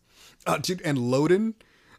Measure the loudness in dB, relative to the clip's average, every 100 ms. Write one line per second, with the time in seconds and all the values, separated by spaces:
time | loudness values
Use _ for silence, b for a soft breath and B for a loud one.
0 | b b b b -4 -4 -4 -4 -2 -2
1 | 0 2 4 2 2 -6 b b b